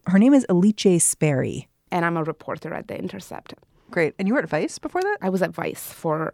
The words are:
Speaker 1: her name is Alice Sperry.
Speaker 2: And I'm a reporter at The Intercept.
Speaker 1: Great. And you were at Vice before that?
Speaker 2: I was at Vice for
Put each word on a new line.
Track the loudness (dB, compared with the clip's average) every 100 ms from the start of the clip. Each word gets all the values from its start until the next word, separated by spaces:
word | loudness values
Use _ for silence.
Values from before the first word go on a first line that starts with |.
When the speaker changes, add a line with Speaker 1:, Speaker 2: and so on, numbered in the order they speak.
| 2
Speaker 1:
her | 4
name | 6
is | 6 4
Alice | 4 4 4 2 4
Sperry. | 2 0 0 0 -2 -6 -14 _ _
Speaker 2:
And | -4
I'm | -2 -2
a | -4
reporter | -8 -10 -10 -10
at | -10 -10
The | -10
Intercept. | -10 -12 -14 -16 -16 -20 _ _ _
Speaker 1:
Great. | -2 -2 0
And | 0
you |
were | 0
at | 0
Vice | -2 -2 -6
before | -6 -4
that? | -2 -2
Speaker 2:
I | -2
was | 0
at | -2
Vice | -2 -6 -8 -12
for | -8 -4 -4 -4